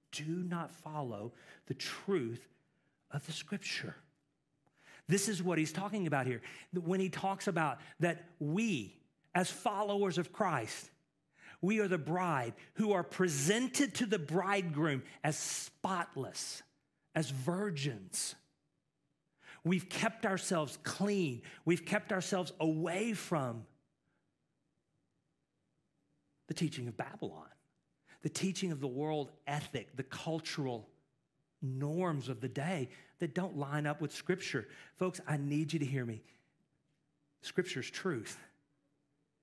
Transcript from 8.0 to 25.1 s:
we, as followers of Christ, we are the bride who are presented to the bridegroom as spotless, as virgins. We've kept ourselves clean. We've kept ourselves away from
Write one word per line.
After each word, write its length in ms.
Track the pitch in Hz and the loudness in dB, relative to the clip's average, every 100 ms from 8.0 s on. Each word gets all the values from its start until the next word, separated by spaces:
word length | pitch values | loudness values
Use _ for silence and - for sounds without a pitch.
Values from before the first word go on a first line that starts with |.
| 170 160 - - | 2 2 -6 -4
we, 560 | 147 180 226 151 95 - _ _ _ 175 | 0 2 2 0 -2 -10 _ _ _ 2
as 160 | 175 | 2
followers 680 | - 240 202 208 202 202 165 | 2 0 2 2 4 4 2
of 140 | 170 | -2
Christ, 580 | - 196 143 107 - - _ _ _ _ _ - - | 2 2 4 0 -6 -10 _ _ _ _ _ -20 -2
we 180 | 175 220 | 2 4
are 80 | 202 | 4
the 100 | 180 | 2
bride 560 | 143 175 180 143 117 - - | 2 0 2 2 0 -6 -12
who 200 | - 214 | 0 4
are 100 | 196 | 4
presented 920 | 170 - 185 143 143 214 254 254 277 - | 2 2 2 4 4 4 4 2 2 2
to 100 | 233 | 2
the 140 | 196 | 0
bridegroom 840 | 143 170 185 202 175 147 160 135 - - | 2 2 4 2 2 2 2 2 -2 -2
as 140 | 151 147 | -2 0
spotless, 1200 | - - - - 185 185 165 139 110 - - - - _ _ _ _ 160 | -2 -4 -6 -4 0 0 0 -4 -4 -6 -8 -10 -14 _ _ _ _ 0
as 140 | 135 | 0
virgins. 1040 | 135 131 180 208 151 139 107 92 - - - _ _ _ _ _ _ _ _ _ _ - - | 0 0 0 0 0 -2 -4 -6 -4 -4 -6 _ _ _ _ _ _ _ _ _ _ -20 -4
We've 240 | 160 185 - | 2 2 0
kept 380 | - 220 - 214 | 0 0 2 0
ourselves 520 | 185 - 175 143 - | 0 2 0 0 -4
clean. 580 | - - 202 202 160 120 - - | -6 0 2 4 2 0 -8 -4
We've 220 | 165 175 - | 2 2 4
kept 260 | 208 - | 0 2
ourselves 400 | 190 175 185 180 - | -2 2 0 0 0
away 540 | 160 156 170 180 226 | 2 2 0 0 0
from 520 | 202 - 165 131 117 107 _ _ _ _ _ _ _ _ _ _ _ _ _ _ | -2 0 0 0 -2 -10 _ _ _ _ _ _ _ _ _ _ _ _ _ _